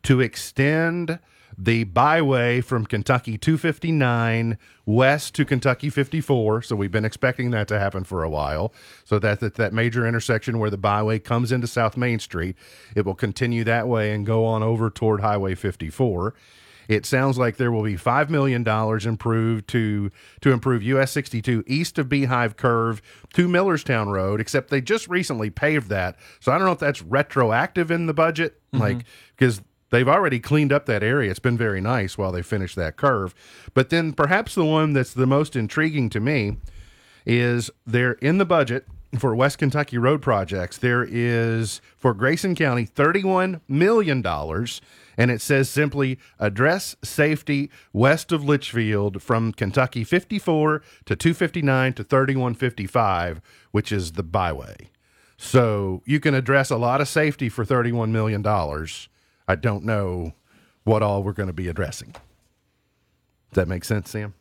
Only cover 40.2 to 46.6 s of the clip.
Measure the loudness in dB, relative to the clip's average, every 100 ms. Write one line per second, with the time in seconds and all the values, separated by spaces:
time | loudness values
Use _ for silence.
40.2 | 0 0 0 -4 -6 -2 0 0 0 -2
41.2 | 0 0 0 -2 -4 -8 _ _ 0 2
42.2 | 0 0 -2 0 0 0 -2 2 2 2
43.2 | 0 0 0 -6 -4 2 4 4 2 0
44.2 | -2 -4 -4 -4 -6 -10 _ -20 -12 0
45.2 | 2 0 0 0 2 0 0 0 -2 -4
46.2 | _ _ -4 2